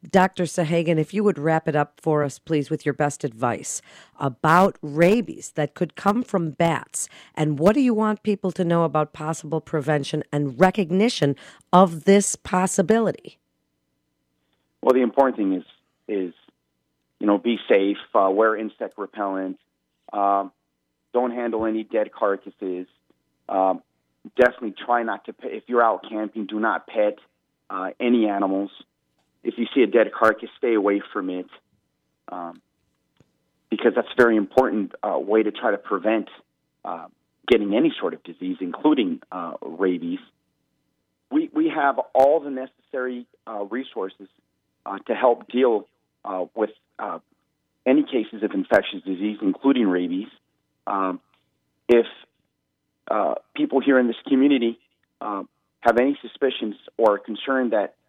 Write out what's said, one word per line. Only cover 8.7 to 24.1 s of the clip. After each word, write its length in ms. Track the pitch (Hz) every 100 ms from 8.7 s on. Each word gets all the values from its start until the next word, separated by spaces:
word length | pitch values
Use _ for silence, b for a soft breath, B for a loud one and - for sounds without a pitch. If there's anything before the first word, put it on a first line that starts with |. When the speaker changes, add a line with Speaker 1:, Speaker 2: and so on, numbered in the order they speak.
| 170
Speaker 1:
about 300 | 165 147 151
possible 480 | - 156 160 151 156
prevention 640 | - 160 135 151 135 151 -
and 300 | 147 147 123
recognition 800 | 185 185 170 185 220 - 139 139 B B _
of 320 | 180 190 165
this 320 | 170 202 196 -
possibility? 1040 | - 185 185 - 175 226 214 - - _ _ _ _ _ _ _ _ _ _ _ _ _ _ _
Speaker 2:
Well, 120 | -
the 80 | 127
important 360 | 123 127 135 120
thing 160 | 98
is, 100 | 92 - _ _ _ -
is, 240 | 104 90 - _ _ _ _ _ _ _ _
you 60 | 104
know, 100 | 104
be 200 | 117 117 -
safe, 280 | 104 98 101 -
uh, 160 | 110 95
wear 280 | 98 113 107
insect 400 | 107 _ 104 -
repellent, 600 | 98 - 101 95 92 92 _ _ _ _ -
um, 400 | 104 101 98 95 _ _ _ _ _ _
don't 180 | 123 123
handle 340 | 120 120 113 113
any 180 | 110
dead 280 | 107 113 107
carcasses, 760 | - 107 98 - - 95 90 90 _ _ _ _ _ -
um, 320 | 98 95 87 _ _ _